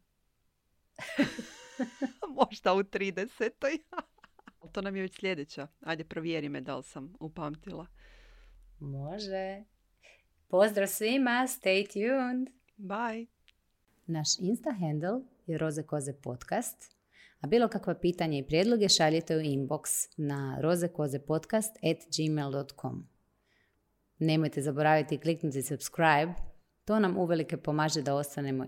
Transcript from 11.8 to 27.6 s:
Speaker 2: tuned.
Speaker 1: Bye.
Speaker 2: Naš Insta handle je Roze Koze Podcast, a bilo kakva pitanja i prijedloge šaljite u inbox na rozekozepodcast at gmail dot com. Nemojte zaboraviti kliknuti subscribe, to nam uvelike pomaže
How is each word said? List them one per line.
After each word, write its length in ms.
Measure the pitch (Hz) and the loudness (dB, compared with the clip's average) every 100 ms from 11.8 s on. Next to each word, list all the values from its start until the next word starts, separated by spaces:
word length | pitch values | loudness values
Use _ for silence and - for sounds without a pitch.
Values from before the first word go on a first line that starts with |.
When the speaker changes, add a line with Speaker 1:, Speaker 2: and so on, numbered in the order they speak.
| 202 | 2
Speaker 2:
tuned. 540 | 202 233 269 247 254 262 - _ - | 0 0 2 0 -2 -6 -10 _ -14
Speaker 1:
Bye. 500 | 190 208 240 226 233 _ _ _ _ _ _ _ - | -8 -4 -4 -6 -10 _ _ _ _ _ _ _ -6
Speaker 2:
Naš 200 | 156 147 - | -2 -2 0
Insta 320 | 185 240 311 | 0 0 -2
handle 400 | 208 160 151 180 254 - _ - | -2 -2 0 -2 -4 -6 _ -6
je 100 | 156 | -2
Roze 260 | 160 151 | -2 -2
Koze 300 | 147 151 139 | -4 -4 -4
Podcast, 840 | 139 - 127 - 208 - - - _ _ _ - _ | -8 -8 -10 -4 -4 -4 -10 -18 _ _ _ -20 _
a 80 | 143 | 0
bilo 200 | 233 226 | 2 2
kakva 280 | - 180 | 0 -4
pitanja 420 | - 175 175 160 139 | 0 0 0 0 -2
i 60 | |
prijedloge 460 | 135 156 220 233 190 | 0 2 4 4 4
šaljite 460 | - 156 160 160 | 6 6 4 2
u 40 | 160 | 0
inbox 420 | 151 139 131 151 - - - - | 2 0 0 -2 -2 -2 -2 -4
na 400 | 143 139 135 131 | -2 -2 -4 0
rozekozepodcast 1120 | 156 175 170 170 147 139 139 156 - 220 214 | 2 2 0 0 -2 -2 0 -2 0 -2 -2
at 240 | - 165 165 - - | -2 0 0 -2 0
gmail 340 | 156 151 139 | 2 0 0
dot 220 | 135 135 | -4 -6
com. 340 | - 127 127 - _ _ _ _ _ _ _ _ _ _ - | -8 -8 -8 -12 _ _ _ _ _ _ _ _ _ _ 0
Nemojte 420 | 160 156 151 147 | 2 4 2 0
zaboraviti 560 | 143 139 151 156 147 143 | -2 2 4 4 4 -2
kliknuti 460 | 165 160 151 135 | -2 0 -2 -2
subscribe, 720 | 127 143 - - 160 147 165 175 - - _ _ | -4 -6 -4 4 6 6 4 -2 -6 -8 _ _
to 140 | - 220 | 0 2
nam 180 | 190 190 | 2 2
uvelike 400 | 170 165 139 | 2 2 0
pomaže 440 | 156 | -4